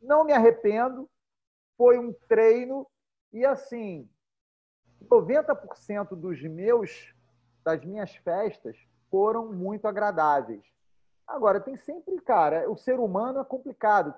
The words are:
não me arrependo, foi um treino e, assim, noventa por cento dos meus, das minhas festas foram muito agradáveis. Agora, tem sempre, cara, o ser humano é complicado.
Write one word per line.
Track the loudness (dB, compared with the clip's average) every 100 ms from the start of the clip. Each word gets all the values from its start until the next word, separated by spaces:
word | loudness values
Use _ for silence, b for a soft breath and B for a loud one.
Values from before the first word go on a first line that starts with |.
não | 0 2
me | 4
arrependo, | 6 6 4 -2 0 -2 -4 -16 _ _ _ _ _ _ _
foi | 6 6
um | 2 -12 _
treino | 4 6 4 0 -8 -10 _ _ _ _
e, | -2 -2
assim, | -2 -6 -12 -10 -12 -16 _ _ _ _ _ _ _ _ _ 4
noventa | 4 4 0 0 -4
por | -6 -20
cento | -10 -8 -8 -10
dos | -10 -10
meus, | -10 -6 0 0 0 -12 -20 _ _ _ _ _
das | -4 -4
minhas | -6 -12 -12 -10
festas | -6 -4 -4 -8 -16 -18 _ _ _
foram | 0 0 0 -6
muito | -10 -8 -6 -6
agradáveis. | -4 -4 0 2 2 -2 -12 _ _ _ _ _ _ -14
Agora, | -2 0 0
tem | -4 -14
sempre, | -14 -14 -10 -10
cara, | 0 2 2 0 -4
o | -6
ser | -4 -2
humano | -2 -2 -4 -6
é |
complicado. | -8 -10 -12 -4 2 2 0